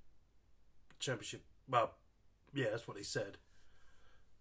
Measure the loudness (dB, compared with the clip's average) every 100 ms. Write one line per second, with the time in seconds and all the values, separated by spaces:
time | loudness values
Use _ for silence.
0 | -14 -16 -20 -20 -20 -20 -20 -20 -18 -2
1 | 0 0 -2 -8 -10 -18 2 6 6 2
2 | -20 _ -20 -20 -4 2 4 4 0 -4
3 | 0 0 0 -4 -16 -18 -16 -14 -16 -16
4 | -16 -18 -18 -20